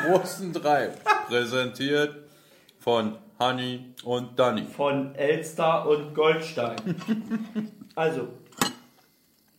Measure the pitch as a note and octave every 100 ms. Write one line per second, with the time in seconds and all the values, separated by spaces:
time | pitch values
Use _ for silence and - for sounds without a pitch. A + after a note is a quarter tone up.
0 | D#3 F#3 - - F#3 D#3+ D3 C#3+ A2 -
1 | - - - A#2+ A#2 B2+ B2+ B2 C#3 D3
2 | D3 - - - _ _ _ _ - A#2
3 | G#2+ G#2+ - - B2 B2+ B2+ B2 B2+ -
4 | A#2+ B2 B2 - B2 G#2+ - - C#3+ C#3
5 | C3+ - D3 D#3+ - - D#3+ E3 D#3 D3
6 | D3 D3+ D#3 D#3+ - - A#2 A2 - E3+
7 | - A3 - A3 - G#3+ - - - -
8 | D#3+ C3 - - - - - - - _
9 | _ _ _ _ _